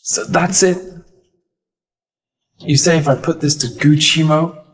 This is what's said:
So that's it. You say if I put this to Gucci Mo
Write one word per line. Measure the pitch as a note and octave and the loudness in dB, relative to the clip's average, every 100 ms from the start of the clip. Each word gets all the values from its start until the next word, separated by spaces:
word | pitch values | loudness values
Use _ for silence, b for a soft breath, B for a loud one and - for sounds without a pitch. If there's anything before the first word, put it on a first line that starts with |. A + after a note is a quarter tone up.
So | - - | -6 -6
that's | - E3+ F3 F#3+ | -2 -2 0 2
it. | F3+ F3+ - - - _ _ _ _ _ _ _ _ _ _ _ _ _ _ _ | 2 0 -6 -20 -20 _ _ _ _ _ _ _ _ _ _ _ _ _ _ _
You | - C#3+ | -2 0
say | F3 E3 | 2 2
if | C#3+ | 2
I | |
put | C3 - E3 | -2 -2 -4
this | D3 C#3 | -2 -2
to | B2+ | -6
Gucci | - D3 D3+ - E3 | 0 2 4 2 0
Mo | D#3 D#3 E3 - - | 2 2 0 -6 -20